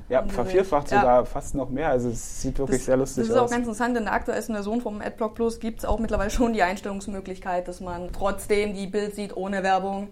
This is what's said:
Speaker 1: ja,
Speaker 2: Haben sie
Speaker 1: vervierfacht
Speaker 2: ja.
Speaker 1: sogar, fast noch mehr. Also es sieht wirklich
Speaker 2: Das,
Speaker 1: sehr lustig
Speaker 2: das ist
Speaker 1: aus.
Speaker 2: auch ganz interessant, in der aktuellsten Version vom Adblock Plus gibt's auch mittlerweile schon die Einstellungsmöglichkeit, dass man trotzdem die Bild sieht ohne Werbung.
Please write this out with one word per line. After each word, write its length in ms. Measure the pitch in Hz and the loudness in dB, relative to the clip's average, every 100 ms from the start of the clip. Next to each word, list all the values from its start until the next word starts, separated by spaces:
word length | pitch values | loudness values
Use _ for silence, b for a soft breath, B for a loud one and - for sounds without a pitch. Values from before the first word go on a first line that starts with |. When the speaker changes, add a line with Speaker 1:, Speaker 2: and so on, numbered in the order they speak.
| - | 0
Speaker 1:
ja, 80 | 127 | 2
Speaker 2:
Haben 100 | - | 2
sie 60 | |
Speaker 1:
vervierfacht 560 | - 117 180 190 147 143 | 0 2 2 4 2 2
Speaker 2:
ja. 100 | 202 | 4
Speaker 1:
sogar, 240 | 127 123 | 6 6
fast 300 | 117 139 - | 4 -2 -4
noch 160 | 143 127 | -4 -2
mehr. 180 | 127 160 | -2 2
Also 220 | 127 123 | 2 2
es 320 | 117 - - | -2 -6 -6
sieht 160 | 135 127 | -4 -2
wirklich 220 | 139 131 | 0 0
Speaker 2:
Das, 60 | 123 | 2
Speaker 1:
sehr 100 | 131 | 2
lustig 240 | 131 - | 2 0
Speaker 2:
das 80 | 226 | 2
ist 60 | 240 | 4
Speaker 1:
aus. 100 | 240 | 4
Speaker 2:
auch 20 | |
ganz 120 | 240 240 | 2 -2
interessant, 300 | 214 240 240 | 0 0 0
in 80 | |
der 80 | 202 | 0
aktuellsten 420 | 233 - 214 220 | 0 0 -2 -2
Version 280 | 214 202 233 | -4 -2 -2
vom 180 | 240 208 | -2 -6
Adblock 340 | - - 214 | -8 -4 -4
Plus 260 | 220 233 226 | 0 -2 -2
gibt's 260 | 226 - - | -6 -4 -2
auch 120 | 214 | 0
mittlerweile 300 | 220 208 196 | 0 0 0
schon 240 | 214 240 | 2 2
die 100 | 220 | 4
Einstellungsmöglichkeit, 1040 | 175 202 214 196 190 196 190 185 196 180 180 | 2 2 -4 -6 -6 -8 -8 -8 -4 -2 -2
dass 120 | 180 | -6
man 320 | 180 175 180 | -8 -6 -6
trotzdem 600 | - 196 196 - 208 208 | -2 -2 0 2 2 2
die 120 | 190 190 | -2 -4
Bild 280 | 208 208 | -2 -2
sieht 200 | 208 202 | -4 -6
ohne 280 | - 190 202 | -6 -4 0
Werbung. 460 | 185 190 190 196 202 | 2 2 2 -4 -6